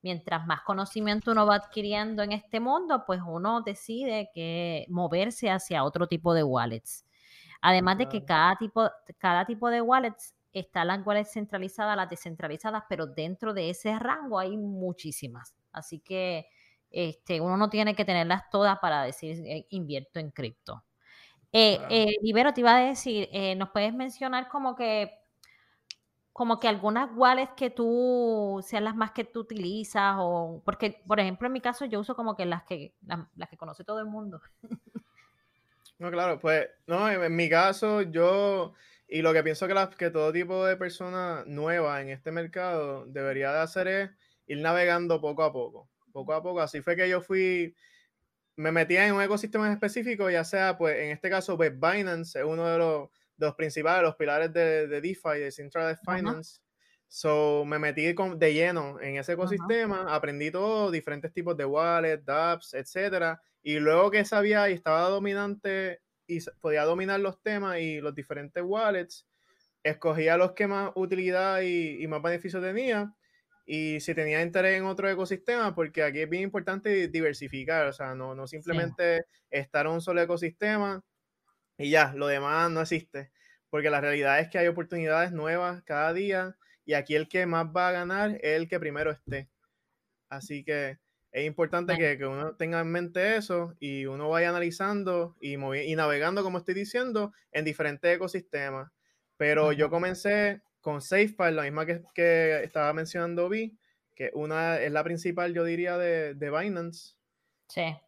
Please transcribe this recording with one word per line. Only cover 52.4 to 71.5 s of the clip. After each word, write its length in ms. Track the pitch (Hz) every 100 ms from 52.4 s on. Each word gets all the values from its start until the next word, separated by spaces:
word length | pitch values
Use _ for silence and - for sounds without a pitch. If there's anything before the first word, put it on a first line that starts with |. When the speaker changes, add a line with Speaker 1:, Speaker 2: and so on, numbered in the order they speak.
| 147
Speaker 2:
uno 200 | 160 170
de 120 | 165
los, 320 | 165 151 143 _ _ _
de 100 | 151
los 80 | -
principales, 460 | 156 156 156 180
los 120 | 170 156
pilares 380 | 147 147 165
de, 340 | 160 165 156 151
de 140 | 147
DeFi, 380 | 160 190 165 147
de 120 | 143
Centralized 480 | 135 143 165 160 160 -
Speaker 1:
Ajá. 100 | 180
Speaker 2:
Finance. 440 | 175 160 160 - _ _ _ _ _
So, 560 | - 156 151 151 147 147
me 120 | 151
metí 340 | 151 147 156 175
con, 240 | 190 165
de 140 | 160
lleno 480 | 151 175 170 143 139
en 160 | 139 139
ese 160 | 139
Speaker 1:
Ajá. 80 | 175
Speaker 2:
ecosistema, 760 | 180 196 175 226 226 196 185 151
aprendí 340 | 147 143 151
todo, 420 | 175 208 220 208
diferentes 420 | 165 151 147 160
tipos 240 | 180 175 160
de 80 | 139
wallet, 560 | 147 170 170 165 151
dApps, 500 | 139 147 165 170 -
etcétera. 680 | - - 185 202 185 165 165 _ _
Y 160 | 147 151
luego 300 | 151 160 202
que 140 | 208
sabía 460 | 208 214 208 208 202
y 40 |
estaba 360 | 175 160 160 180
dominante 920 | 196 202 202 202 202 208 190 190 175 _ _ _
y 100 | 170
s-, 120 | 165 -
podía 220 | 165 151 151
dominar 340 | 175 190 196
los 220 | 196 185
temas 380 | - 208 196 175
y 200 | 160 156
los 160 | 147 143
diferentes 480 | 135 143 143 175 180
wallets, 640 | 208 220 190 175 - _ _ _ _ _ _
escogía 540 | 151 151 165 156 160 170
los 160 | 180
que 120 | 180 208
más 240 | 196 196 185
utilidad 640 | 185 185 185 185 190